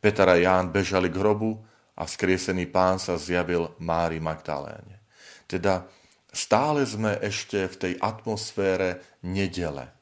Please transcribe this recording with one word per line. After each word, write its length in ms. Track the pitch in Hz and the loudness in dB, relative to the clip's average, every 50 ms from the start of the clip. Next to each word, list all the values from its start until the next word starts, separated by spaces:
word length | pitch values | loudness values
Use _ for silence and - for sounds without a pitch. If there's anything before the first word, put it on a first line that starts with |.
Peter 240 | - 107 101 - 98 | 4 2 4 6 6
a 160 | 92 90 85 | 8 8 6
Ján 320 | 87 92 92 92 92 90 | 6 6 4 4 2 2
bežali 400 | 82 98 95 85 98 92 90 90 | 0 0 0 2 2 2 2 2
k 80 | 85 92 | 0 2
hrobu 400 | 98 107 107 104 110 110 110 107 - _ _ _ _ _ _ - | 2 2 2 2 0 -2 -4 -4 -12 _ _ _ _ _ _ -10
a 80 | 85 - | -8 -8
vzkriesený 560 | - - - 92 92 90 - - 95 92 90 90 | -4 -2 2 2 2 2 2 -2 -2 -2 -2 0
Pán 240 | - 92 92 92 92 | 2 4 4 4 2
sa 240 | 95 - - 87 82 | 0 -2 -4 -4 -4
zjavil 560 | 76 85 90 90 87 82 87 85 85 80 - | -2 -2 -2 -2 0 0 0 -2 -2 -4 -8
Márii 480 | - 82 85 82 82 85 85 82 80 80 | -10 -6 -4 -2 0 0 -2 -2 -4 -6
Magdaléne. 800 | 80 80 78 - - 76 71 71 71 71 - - - 98 - _ _ _ _ - - - - _ | -6 -6 -8 -8 -8 -8 -8 -8 -10 -14 -16 -18 -20 -20 -20 _ _ _ _ -20 -20 -20 -20 _
Teda 400 | _ - 92 87 101 95 90 90 - - _ _ _ _ _ _ _ | _ -6 -2 0 0 0 0 -2 -10 -20 _ _ _ _ _ _ _
stále 560 | - - - - 107 110 139 151 151 147 135 - | -6 -6 0 2 2 2 4 2 0 0 0 -2
sme 240 | 110 107 110 107 101 101 | -2 -2 -2 -2 -2 -2
ešte 480 | - 104 98 - - - - 101 95 90 | -4 -6 -6 -6 -8 -4 -2 -2 -2 -2
v 80 | - | -6
tej 160 | - - 90 90 - | -6 -4 -4 -4 -2
atmosfére 1200 | - 104 110 110 - 117 110 98 - - - - 98 95 95 92 95 92 90 90 - _ _ _ | -4 -4 -4 -6 -8 -8 -6 -6 -8 -8 -4 -2 0 0 2 0 0 -2 -2 -6 -12 _ _ _
nedele 720 | - 90 92 98 98 92 85 92 87 80 71 69 62 - _ _ | -8 -6 -2 -2 -2 -2 -2 -4 -4 -4 -6 -8 -12 -14 _ _